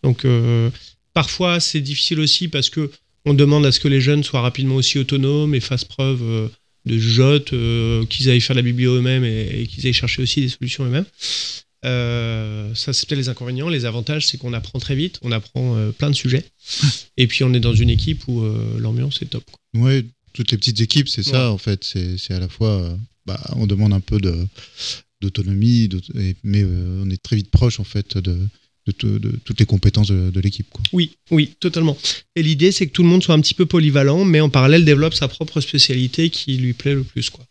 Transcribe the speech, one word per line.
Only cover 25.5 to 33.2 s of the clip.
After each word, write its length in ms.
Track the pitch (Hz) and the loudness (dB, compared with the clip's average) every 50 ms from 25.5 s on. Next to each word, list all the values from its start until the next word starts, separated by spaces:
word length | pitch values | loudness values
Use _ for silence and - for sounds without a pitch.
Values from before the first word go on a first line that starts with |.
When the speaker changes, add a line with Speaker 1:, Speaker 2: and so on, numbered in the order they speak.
| 98 98 107 117 120 117 113 104 | 0 2 4 4 4 4 2 2
Speaker 2:
d'aut-, 120 | 92 92 - - - 117 | -2 -4 -8 -8 -6 -4
et, 160 | 98 92 92 - - | -4 -4 -4 -4 -2
mais, 180 | 101 101 104 101 | 0 2 2 2
euh, 400 | 95 90 90 90 90 90 95 98 | 2 0 -2 -2 -4 -4 -4 -4
on 40 | 95 | -4
est 120 | 95 90 | -4 -6
très 140 | _ - 120 107 | _ -2 -2 -2
vite 120 | 98 - | -2 2
proche, 280 | - - 127 123 113 - | 2 4 4 4 0 -2
en 40 | 98 | -8
fait, 340 | - - 104 101 - - 98 | -6 -4 -6 -6 -2 -4 -4
de, 200 | 87 92 87 87 95 104 _ _ _ _ _ _ _ - | -2 -2 -2 -2 -2 -4 _ _ _ _ _ _ _ -6
de, 60 | 98 _ | -6 _
de, 180 | - 110 104 104 | -2 -2 -2 0
de 140 | 104 107 - 113 - | -2 -4 -6 -6 -6
toutes 160 | - 113 - | -8 2 2
les 60 | 107 | 2
compétences 420 | - 110 95 - 107 - 107 107 98 | 2 2 2 2 2 4 4 2 2
de, 220 | 98 92 90 92 | 2 2 2 0
de 80 | 90 95 | 0 0
l'équipe, 280 | 92 101 - - - _ | 0 0 -2 -4 -10 _
quoi. 120 | _ - - - | _ -6 -4 -2
Speaker 1:
Oui, 200 | - 180 170 156 - _ _ _ | 0 0 0 0 -4 _ _ _
oui, 220 | 165 156 151 143 - _ | 2 2 2 0 -2 _
totalement. 380 | - 180 165 170 160 156 143 - - - - - - _ _ | -4 -4 0 0 0 0 0 -2 -4 -6 -6 -8 -12 _ _
Et 60 | 170 165 | 0 0
l'idée, 280 | 151 160 139 160 190 | 2 2 4 4 2
c'est 160 | 190 - 190 143 | 4 2 -2 -2
que 40 | - | 2
tout 100 | - 180 | 4 4
le 60 | 170 | 6
monde 140 | 175 185 | 6 4